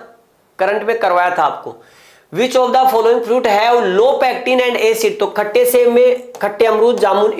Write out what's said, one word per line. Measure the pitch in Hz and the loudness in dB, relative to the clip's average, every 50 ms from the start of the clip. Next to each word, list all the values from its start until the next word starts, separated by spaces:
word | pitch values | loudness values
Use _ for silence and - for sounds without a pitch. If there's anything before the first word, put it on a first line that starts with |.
| - - - _ _ _ _ _ _ _ _ - | -12 -20 -20 _ _ _ _ _ _ _ _ -4
करंट | 185 196 208 214 | -4 -2 -2 -2
में | 208 220 233 226 | -2 -4 -2 -2
करवाया | 214 185 180 175 175 180 180 | 0 0 0 0 0 0 0
था | 175 151 | -2 -2
आपको। | 139 - - - 120 - - - _ _ _ - - _ _ _ _ | -2 -4 -6 -12 -16 -18 -18 -20 _ _ _ -20 -20 _ _ _ _
Which | 151 175 240 254 254 | -4 -4 -2 0 0
of | 254 247 240 | 0 0 2
the | 247 262 262 | 2 2 2
following | 254 220 226 220 226 240 240 | 2 2 2 2 2 2 0
fruit | 233 214 240 254 254 | 0 -2 -2 0 0
have | 226 202 202 220 240 240 240 220 190 | 0 0 2 2 2 2 0 0 0
low | 180 196 233 269 277 - | 2 2 2 2 2 0
pectin | 269 254 240 247 - 247 254 254 | 0 -2 -2 -2 -2 -2 0 0
and | 247 247 240 - | 0 -2 -2 0
acid? | 220 220 220 - 208 208 - - | 0 0 0 0 -2 -2 -2 -2
तो | 202 190 | -4 -4
खट्टे | - 214 208 208 - 240 247 | -2 -4 -4 -2 0 0 2
सेब | 247 247 247 240 240 | 2 2 2 2 2
में, | 233 240 247 247 247 247 - - - | 4 4 2 2 2 -2 -6 -12 -8
खट्टे | - 202 208 202 - 226 | -6 -6 -6 -2 0 0
अमरूद, | 220 220 214 220 240 240 202 | 0 2 2 2 0 2 0
जामुन, | 214 196 190 202 208 220 214 | 0 0 2 0 0 0 -2